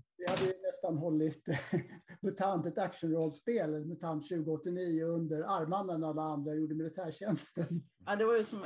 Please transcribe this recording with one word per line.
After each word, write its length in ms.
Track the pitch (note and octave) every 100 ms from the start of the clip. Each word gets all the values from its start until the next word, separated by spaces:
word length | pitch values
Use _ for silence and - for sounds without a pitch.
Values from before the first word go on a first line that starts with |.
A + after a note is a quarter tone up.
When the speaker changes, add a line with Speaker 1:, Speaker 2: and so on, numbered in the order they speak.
| - -
Speaker 1:
Vi 140 | F3+
hade 120 | F#3
ju 180 | - -
nästan 360 | F#3+ F3+ F3+ D#3
hållit 460 | E3+ D#3 D#3 D3+ -
<laughs> 720 | D3 - F#3 - - - F3
MUTANT, 440 | G3 F#3+ G3 F#3 E3
ett 120 | F#3
actionrollspel, 960 | F#3 - E3 D#3+ D#3+ D3 - A#3 D#3
eller 100 | D#3
mutant 420 | D#3 E3 E3+ D3+ D3
tjugo 240 | F3 D#3
åttionio 520 | D#3 F3+ F3+ F3+ D#3+
under 380 | E3 E3+ D#3+ D#3
armarna 540 | G3 G3 D#3+ G3 F#3+ E3
när 100 | D#3+
alla 140 | D3+
andra 320 | D#3 D3 C#3+
gjorde 200 | D#3 D#3
militärtjänsten. 1080 | D3+ D#3+ D#3+ E3+ - - D#3 - - E3 E3+ - _ -
Speaker 2:
Ja, 100 | G#3
det 80 |
var 120 | A3 A#3
ju 80 |
som, 200 | G#3+ G#3